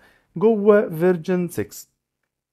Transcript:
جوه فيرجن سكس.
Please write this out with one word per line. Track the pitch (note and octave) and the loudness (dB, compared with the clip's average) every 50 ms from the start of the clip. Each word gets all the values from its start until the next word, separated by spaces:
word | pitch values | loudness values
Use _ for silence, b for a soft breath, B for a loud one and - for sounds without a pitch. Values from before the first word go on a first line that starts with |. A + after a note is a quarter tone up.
| b b b b b b - | b b b b b b -6
جوه | E3 F#3+ A3+ A#3 G#3 G3 G#3+ G#3 G#3 A3 - | -2 0 0 0 2 4 4 4 4 2 0
فيرجن | E3+ D#3 E3+ F#3 F#3 E3+ D#3 - F#3 F3+ F3+ E3+ | -4 0 0 0 0 0 -2 -4 -4 -4 -4 -6
سكس. | - - G2+ - - - - _ _ _ _ _ _ _ _ _ _ _ _ _ | -6 -8 -10 -10 -12 -20 -20 _ _ _ _ _ _ _ _ _ _ _ _ _